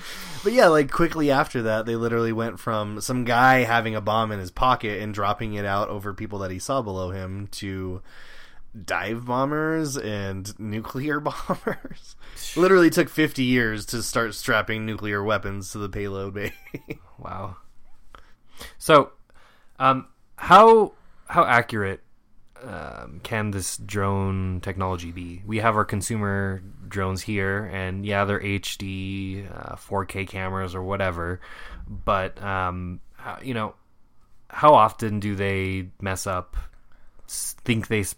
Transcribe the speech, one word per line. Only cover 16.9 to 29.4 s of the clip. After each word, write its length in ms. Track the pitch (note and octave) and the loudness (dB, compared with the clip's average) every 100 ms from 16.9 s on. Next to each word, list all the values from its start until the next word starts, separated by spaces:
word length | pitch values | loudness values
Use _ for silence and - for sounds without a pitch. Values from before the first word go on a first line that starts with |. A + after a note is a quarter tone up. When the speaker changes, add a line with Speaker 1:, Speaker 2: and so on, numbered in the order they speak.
| - - - | -16 -18 -18
Speaker 2:
Wow. 380 | - - G2 F2+ - - - - - - - - - - - - | -14 -10 -10 -12 -18 -18 -16 -16 -18 -20 -20 -20 -20 -18 -16 -6
So, 340 | - D3+ C3+ - - - - _ - - | 6 6 6 -2 -20 -20 -20 _ -18 0
um, 300 | C3 C3 - _ _ | 2 2 0 _ _
how, 600 | - - F#3 A3+ A3+ G3+ - - - - | -6 8 12 12 10 6 0 -20 -20 -2
how 160 | E3+ | 2
accurate, 560 | E3 A#2+ A#2+ A2 G2 F#2+ - - _ - - - | 4 4 4 -2 -2 -4 -10 -20 _ -20 -20 -18
um, 580 | B2+ F2+ C#2+ A1 A#1+ D#2 | -14 -12 -12 -12 -14 -14
can 280 | - A2+ G#2+ | -6 -4 -2
this 260 | G2 F2 - | -4 -6 -8
drone 840 | G#2 G2+ G2 G2 G2 F#2+ F#2 F#2 | -6 -2 0 2 0 0 -2 -4
technology 500 | G2 F#2+ F#2+ F2+ E2+ | -6 -4 -2 -4 -6
be? 300 | F2 F2 F#2 G#2 | -10 -10 -10 -6
We 120 | G#2+ | 0
have 180 | A2+ G#2+ | 2 2
our 80 | |
consumer 800 | G#2 G#2 F#2+ A2+ G2+ G2 G2 F#2+ G2 - G2+ | 2 -2 -2 -2 0 0 -2 -4 -8 -16 -10
drones 320 | G2 F#2+ F#2+ | -4 -2 -2
here, 460 | - G#2 F#2+ G2 G#2+ | -4 -2 0 -2 -4
and 400 | F#2+ F#2 F#2+ G2+ | -6 -6 -4 -2
yeah, 180 | G2 | 0
they're 160 | G2+ G2+ | 2 0
H 380 | G2+ G2 - - | -2 -4 -4 -8
D, 640 | G2 F#2+ F#2+ G2 F#2+ G2 | -8 -6 -6 -6 -6 -8